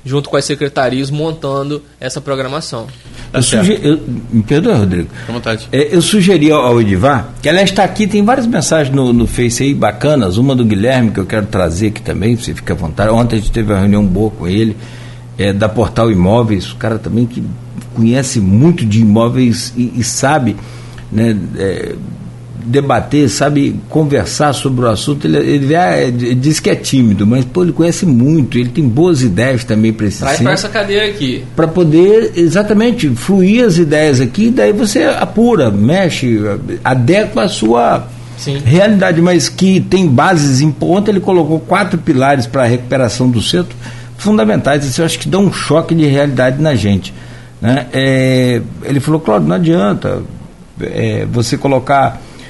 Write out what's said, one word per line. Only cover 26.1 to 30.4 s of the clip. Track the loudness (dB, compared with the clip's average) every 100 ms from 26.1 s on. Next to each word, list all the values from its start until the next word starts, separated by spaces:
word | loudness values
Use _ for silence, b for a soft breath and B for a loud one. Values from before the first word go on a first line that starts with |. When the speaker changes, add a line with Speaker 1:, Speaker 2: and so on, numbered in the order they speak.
| -2 -2
Speaker 3:
diz | 0 0 0
que | 0
é |
tímido, | -2 0 2 4 4 2
mas, | 2
pô, | 0 0
ele | 0
conhece | 2 0 0
muito, | 2 2 4 2 0 0
ele | -2
tem | 0 0
boas | 2 2 2
ideias | 0 0 0 -2
também | -2 0 0
pra | 0 -2
esse | -4
Speaker 1:
Traz | -2
Speaker 3:
centro. | 0